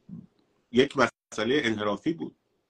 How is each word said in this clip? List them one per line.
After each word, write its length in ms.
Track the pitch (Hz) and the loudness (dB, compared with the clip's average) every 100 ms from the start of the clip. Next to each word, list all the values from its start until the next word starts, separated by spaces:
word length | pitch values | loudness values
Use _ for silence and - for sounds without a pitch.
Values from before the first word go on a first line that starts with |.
| - - - _ _ _ _ | -20 -20 -20 _ _ _ _
یک 260 | 117 139 139 | 2 2 2
مسئله 640 | 117 - _ - 110 147 | 0 0 _ -4 0 0
انحرافی 500 | 117 104 104 101 - | 0 0 -2 -2 -4
بود. 220 | 165 - - _ _ _ | -6 -8 -14 _ _ _